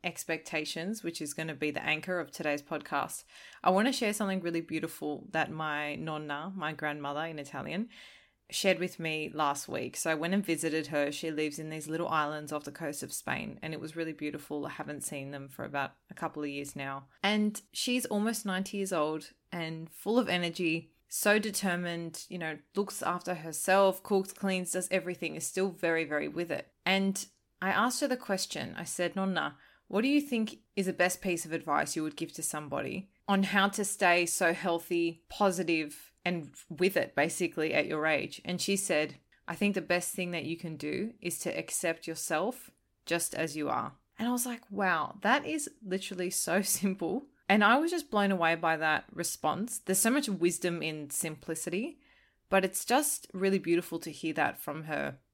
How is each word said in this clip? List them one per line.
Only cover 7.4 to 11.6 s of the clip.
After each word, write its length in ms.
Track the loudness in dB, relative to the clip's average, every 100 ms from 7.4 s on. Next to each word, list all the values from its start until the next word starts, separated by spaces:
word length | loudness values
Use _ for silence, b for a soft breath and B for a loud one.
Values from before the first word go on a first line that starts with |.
| -8 -8 -6 -4 -6 B B B B B _
shared 260 | 0 2 2
with 220 | 0 -4
me 320 | -4 -4 -4
last 340 | 0 2 2 -2
week. 300 | -4 -4 -4
So 140 | 0
I 20 |
went 220 | 0 2 2
and 100 | 2
visited 420 | 0 2 0 0
her. 240 | 0 0
She 200 | 0 -4
lives 260 | -2 -2
in 140 | -2